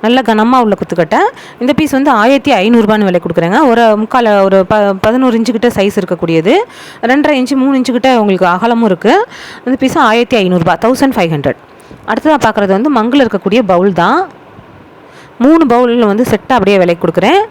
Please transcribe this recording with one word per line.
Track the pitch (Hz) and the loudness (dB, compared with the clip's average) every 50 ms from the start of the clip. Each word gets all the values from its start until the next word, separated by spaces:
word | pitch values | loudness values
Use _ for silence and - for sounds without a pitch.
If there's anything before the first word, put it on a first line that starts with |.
நல்ல | - 220 240 262 | 0 0 0 0
கனமா | 247 226 220 214 214 233 254 254 | 0 0 0 0 2 2 2 2
உள்ள | 240 220 196 | 2 0 -2
குத்துக்கட்டை. | - 185 - 175 170 170 156 214 269 381 466 - - - - - - | -4 -4 -6 -2 -4 -2 0 0 0 0 -2 -4 -8 -20 -20 -12 -6
இந்த | 240 254 | -2 -2
பீஸ் | 294 - 311 285 | 0 0 -2 -2
வந்து | - 262 277 294 | -2 0 0 2
ஆயிரத்தி | 262 214 208 240 277 277 - 285 | 2 2 2 2 2 2 2 0
ஐந்நூறுபான்னு | 262 196 180 220 240 233 220 208 220 214 208 | 0 2 2 2 2 2 2 2 2 0 0
விலை | 190 180 175 - | 0 0 -2 -2
கொடுக்குறேங்க. | 175 165 180 165 170 196 269 320 262 | -2 -2 0 0 0 2 2 2 2
ஒரு | 226 233 240 226 214 | 2 4 4 2 2
முக்கால், | 208 214 214 - 254 240 220 208 202 | 0 -2 -2 0 0 2 2 2 2
ஒரு | 196 196 190 190 185 | 2 2 2 2 2
ப-, | 180 214 214 208 202 196 190 | 2 0 0 0 0 -2 -2
பதினோரு | - 214 226 254 262 254 226 226 | -2 -2 0 2 0 0 0 0
இன்ச்சு | 226 247 | -2 -2
கிட்ட | 226 220 214 240 | -2 -2 -2 -2
சைஸ் | 226 - 190 202 - 214 | 0 0 -2 -2 -2 -4
இருக்கக்கூடியது. | 185 - 185 165 - 165 165 165 160 190 277 392 453 - - - - - - - | -4 -4 -4 -4 -2 -2 0 0 2 2 0 0 0 -4 -12 -20 -20 -20 -16 -8
ரெண்டரை | - 226 254 285 285 302 302 262 | -2 0 0 0 2 0 0 0
இன்ச்சு, | 254 247 285 | -2 -2 -2
மூணு | 269 254 277 277 262 | -2 0 0 0 0
இன்ச்சு | 247 - | -2 -2
கிட்ட | 240 247 - 262 254 233 | -2 0 0 2 2 2
உங்களுக்கு | 214 208 190 175 185 | 2 0 0 0 0
அகலமும் | 175 175 185 - 233 240 233 233 | 0 0 0 0 -2 0 0 0
இருக்கு. | 214 185 165 - 208 277 392 466 - - - - - - - - | 0 -2 0 0 0 2 2 0 -4 -8 -20 -20 -20 -20 -12 -6
இந்த | 247 262 - | -6 -4 -2
பீஸ் | - - - 339 | -2 -2 0 0
ஆயிரத்தி | 277 226 220 233 240 - - 226 190 180 | 0 2 2 0 0 0 0 0 0 0
ஐந்நூறுபா, | 180 180 165 180 170 - - | 0 0 0 0 -2 0 0
தௌசண்ட் | 220 262 247 294 269 240 | -2 0 2 0 -2 0
ஃபைவ் | 240 180 165 160 | -2 -2 -2 -2
ஹண்ட்ரட். | 147 139 147 - - - - - - - - - - - | -2 -4 -4 -6 -6 -12 -20 -20 -20 -20 -20 -20 -20 -8
அடுத்ததா | - 220 226 - 302 311 262 - | -6 -6 -2 0 0 0 2 0
பார்க்குறது | 226 208 - 202 190 190 196 | -2 0 0 0 0 0 0
வந்து | 233 302 285 | 0 0 0
மங்கில் | 233 214 240 247 285 262 | 0 0 0 0 0 -2
இருக்கக்கூடிய | 226 226 190 - 196 196 247 247 | -2 -4 -4 -4 -2 0 0 0
பவுல் | 185 185 175 180 202 | 2 0 2 2 0
தான். | 185 180 170 190 247 339 381 330 - - - - - - - - - - - - - - - - - - - - - - | 0 0 0 0 0 -2 -4 -6 -12 -20 -20 -20 -20 -20 -20 -20 -20 -20 -20 -20 -20 -20 -20 -20 -20 -20 -20 -20 -8 -2
மூணு | 233 269 320 320 320 | 2 2 4 4 2
பவுல் | 254 233 240 254 240 233 240 | 2 2 0 0 0 0 0
வந்து | 233 208 196 214 | 0 0 0 -2
செட்டா | 254 - - 208 - - 262 240 | -2 -2 -2 -4 -2 -2 -2 0
அப்படியே | 190 196 202 196 | 2 2 2 2
விலைக்கு | 180 175 170 170 - | 2 0 0 -2 -2
கொடுக்குறேன். | 170 165 180 175 220 320 392 427 440 | -2 0 0 0 2 2 0 0 -2